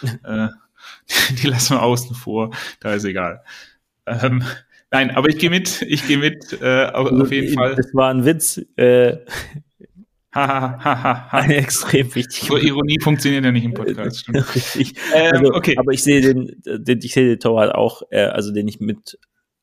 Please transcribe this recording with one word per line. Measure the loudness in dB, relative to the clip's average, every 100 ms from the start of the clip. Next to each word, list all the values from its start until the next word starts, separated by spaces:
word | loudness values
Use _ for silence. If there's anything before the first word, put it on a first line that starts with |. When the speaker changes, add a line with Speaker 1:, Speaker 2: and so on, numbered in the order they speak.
Speaker 1:
<laughs> | -8 -8
Speaker 2:
Äh, | -8 -4 -4 -6 _ _ -20 -20
<laughs> | -6 -2 -2 -2
die | -2
lassen | 0 0 0
wir |
außen | 2 0 -2 -12
vor, | -6 -4 -4 -8 -14 -12
da | -6
ist | -4
egal. | -4 -4 -6 -8 -18 -20 -20 _ _ _ -10
Ähm, | -4 -2 0 -2 -8 _ _ _
nein, | 0 0
aber | 2 2
ich | 2
geh | 2
mit, | 0 -2 -6
ich | -4 -2 0
geh | 0
mit, | 0 -2 -10 -6
äh, | 0 2 2
auf, | 0 0
Speaker 1:
Also, | 2
Speaker 2:
auf | 2
jeden | 0 -2
Speaker 1:
äh, |
Speaker 2:
Fall. | 0 0 0
Speaker 1:
das | -2
war | 2 2
ein | 2
Witz, | 2 2 -2 -6 -8 2
äh, | 4 6 6 2 -8 -14 -12 -16 -20 _ -20 _ -20 _ _
Speaker 2:
Ha, | -4 -2
ha, | -2 -4 -4
ha, | -4 -2
ha, | -2 -2 -2
ha. | 0
Speaker 1:
eine | 2 2
extrem | 0 -4 0 0 0
wichtige | -4 -6 -6 -2
Speaker 2:
So, | 2
Ironie | 2 0 0 0
funktioniert | 2 2 0 0
ja | 2
nicht | 0
im | 0
Podcast, | -4 -6 -4 -6 -8
stimmt. | -4 -4
Speaker 1:
<laughs> | -2
Richtig. | -4 -4 -4 -4 -6 0
Speaker 2:
Ähm, | 2 4
Speaker 1:
Also, | 4 4
Speaker 2:
okay. | 4 0 0
Speaker 1:
aber | 0
ich | 0
sehe | 4 4
den, | 6 4 0 -10 -10
den, | -6 -2 -2
ich | 0
sehe | 2 4
den | 4
Torwart | 2 2 2
auch, | 2 0 -2 -4
äh, | 0
also | 0 0 -4
den | -2 -4
ich | -4
mit, | -6 -6 -10 -20 _ _ _ _